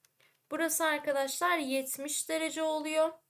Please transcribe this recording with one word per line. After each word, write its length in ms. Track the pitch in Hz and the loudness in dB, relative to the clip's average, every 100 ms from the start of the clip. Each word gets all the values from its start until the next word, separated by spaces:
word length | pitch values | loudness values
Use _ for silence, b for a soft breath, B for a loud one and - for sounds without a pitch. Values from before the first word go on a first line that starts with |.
| _ _ b b - | _ _ b b -8
Burası 340 | 320 330 320 320 | -2 0 2 2
arkadaşlar 720 | 294 294 277 269 - 349 349 | 0 0 0 0 0 2 2
yetmiş 720 | 269 269 262 - 277 285 - | 2 -2 -2 -6 -4 -4 -2
derece 340 | 320 320 311 | 0 0 0
oluyor. 500 | 320 311 302 311 320 320 _ | 0 0 0 2 2 0 _